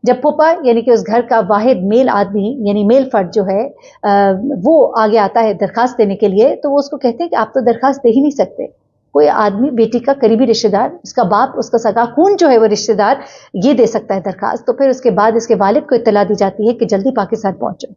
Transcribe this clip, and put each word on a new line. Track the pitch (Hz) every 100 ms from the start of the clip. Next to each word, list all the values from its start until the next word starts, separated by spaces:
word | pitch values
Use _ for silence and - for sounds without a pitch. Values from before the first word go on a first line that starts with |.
जब | 226 254
फूफा | 302 - 311
यानी | 339 269 233
कि | 233
उस | 226
घर | 185 226
का | 233 226
वाहिद | 185 208 226 220
मेल | 190 226 254
आदमी | 214 196 202 202 277
यानी | 202 202
मेल | 208 254 262
फर्द | 226 180
जो | 214
है, | 190 190 262 - - _
अ, | 208 202 196 190 262 285
वो | 196 320
आगे | 233 233 220 220
आता | 196 214
है | 220
दरख्वास्त | 185 196 226 247 254
देने | 208
के | 196 202
लिए, | 190 254 -
तो | 294
वो | 285
उसको | 285 277
कहते | 247 233
हैं | 339
कि | -
"आप | 220
तो | 269
दरख्वास्त | 233 233 269 277
दे | 240
ही | 226
नहीं | 285
सकते, | 285 - - - _ _ _ _
कोई | - 294
आदमी, | - 214 202 269
बेटी | 240 220 240
का | -
करीबी | 277 - 226
रिश्तेदार, | 262 214 214 196 247 -
उसका | - -
बाप, | 196 208 254 -
उसका | 233 233
सगा | 233 220
खून | 233 254 370 392
जो | 330
है | 240
वो | 220
रिश्तेदार, | 214 - 208 208 277 - - - 202
ये | 214
दे | 233 240
सकता | 220 -
है | 196
दरख्वास्त।" | 190 180 - 240 247
तो |
फिर | 247 277
उसके | 262 254
बाद | 190 214 226
इसके | 226
वालिद | 208 196 233
को | -
इत्तला | 240 233 202
दी | 202
जाती | 202 196 196 214
है |
कि | 233 226
"जल्दी | 202 208
पाकिस्तान | 262 190 226 196
पहुँचो।" | 196 - 190 -